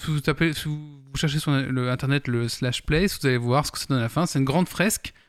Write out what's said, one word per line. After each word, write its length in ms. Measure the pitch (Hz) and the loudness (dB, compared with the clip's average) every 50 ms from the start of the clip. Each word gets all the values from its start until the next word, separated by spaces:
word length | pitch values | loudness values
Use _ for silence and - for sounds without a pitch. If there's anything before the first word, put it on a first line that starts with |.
| - | -4
vous 140 | 160 156 147 | -4 -4 0
tapez, 320 | - 156 151 - 165 165 | 0 0 2 2 2 0
si 160 | 147 - - 151 | 0 -2 -4 -6
vous, 100 | 151 151 | -6 -6
vous 380 | 151 147 143 139 135 135 135 | -8 -14 -18 -20 -20 -10 -4
cherchez 240 | - - 151 139 156 | -2 0 0 0 0
sur 120 | - 156 | 0 2
le 380 | 143 135 135 123 131 131 123 123 | 2 2 2 0 0 0 0 0
internet 380 | 127 127 - 135 139 143 - 131 | -2 -2 0 0 0 0 0 0
le 220 | 120 117 120 117 | -2 -2 -2 -2
slash 360 | - - 131 123 123 - - | -4 -2 -2 -2 -2 -2 -2
place, 360 | - 147 160 196 196 - - | 0 2 2 2 2 0 0
vous 60 | - 135 | 0 2
allez 100 | 127 120 | 2 2
voir 280 | 120 120 123 143 147 | 2 2 2 2 2
ce 60 | - | 0
que 80 | - - | -4 -8
ça 60 | - - | -4 0
donne 120 | 139 127 | 0 0
à 20 | |
la 80 | 113 113 | 0 0
fin. 160 | - 151 180 | 0 0 0
C'est 120 | - - 139 | 0 2 0
une 60 | 135 | 0
grande 240 | 131 139 175 180 - | 2 2 2 0 0
fresque 460 | - - 170 165 - - - - - _ _ | 0 0 2 2 2 0 -6 -10 -14 _ _